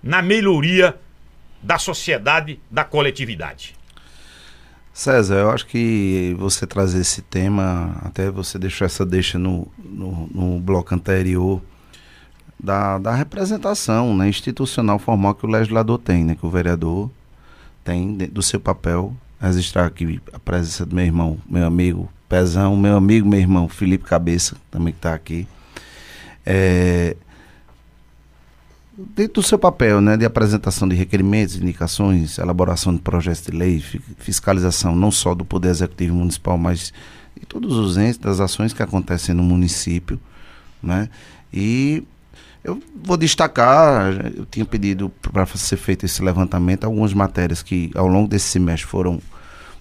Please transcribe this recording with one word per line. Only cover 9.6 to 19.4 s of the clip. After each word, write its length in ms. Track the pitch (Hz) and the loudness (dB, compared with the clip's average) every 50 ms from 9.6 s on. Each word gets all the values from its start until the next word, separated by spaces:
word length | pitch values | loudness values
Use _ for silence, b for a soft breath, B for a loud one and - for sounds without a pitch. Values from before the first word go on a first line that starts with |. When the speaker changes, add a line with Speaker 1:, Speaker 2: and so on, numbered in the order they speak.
| 87 - - | -6 -10 -14
Speaker 2:
no, 520 | - 196 - 98 104 95 92 90 82 82 80 | -20 -18 -14 -12 -10 -10 -8 -8 -8 -8 -8
no 320 | - 95 90 90 90 87 | -4 -4 -2 -2 -2 -2
bloco 340 | 90 95 95 90 85 - 92 | -2 0 0 0 0 -2 -4
anterior, 680 | 87 87 - 95 92 92 92 90 90 92 95 95 90 - b b b b b b b b b b b b b b b b - - - | -4 -2 -2 0 0 0 0 0 0 0 0 -2 -4 -6 b b b b b b b b b b b b b b b b -20 -18 -10
da, 400 | - 98 98 98 104 98 98 95 | -4 -2 -2 0 0 0 -2 -2
da 140 | 98 110 | -2 -2
representação, 1040 | 117 127 151 - - 202 190 190 214 202 - 196 208 - - - 110 113 123 120 104 | -2 -2 -4 -4 -6 -6 -4 -4 -4 -4 -4 -4 -4 -4 -2 -2 0 0 2 2 2
né, 120 | 92 95 101 | 2 2 2
institucional 720 | 101 - - 131 120 - 131 131 - - 117 104 104 101 | 0 -2 -4 -8 -6 -4 -4 -4 -2 -2 0 0 0 0
formal 340 | - - 113 101 98 101 104 | 0 0 2 2 2 2 0
que 100 | - - | -2 -2
o 40 | 110 | 0
legislador 500 | 110 110 113 104 110 113 113 110 120 117 | 0 0 0 2 2 0 2 2 0 -2
tem, 260 | - - 90 87 82 | 0 0 2 2 2
né, 120 | 80 80 | 2 0
que 100 | - - | -2 -4
o 40 | 82 | -2
vereador 600 | 87 90 85 87 87 82 80 80 85 95 104 123 - - - - b b b b b b b b b b | -2 0 0 0 0 -2 -2 -4 -4 -4 -6 -8 -10 -16 -20 -20 b b b b b b b b b b
tem 340 | - - 87 87 90 101 107 | -8 -6 -4 -2 -2 -4 -4
de, 120 | 95 92 71 | -6 -8 -6
do 120 | 92 104 | -6 -4
seu 200 | 92 - - 98 | -4 -2 -4 -2
papel. 560 | - 104 87 - - 90 85 87 92 107 123 - - - - - | -2 -2 -4 -2 -2 -2 -2 -2 -2 -4 -8 -12 -18 -20 -12 -4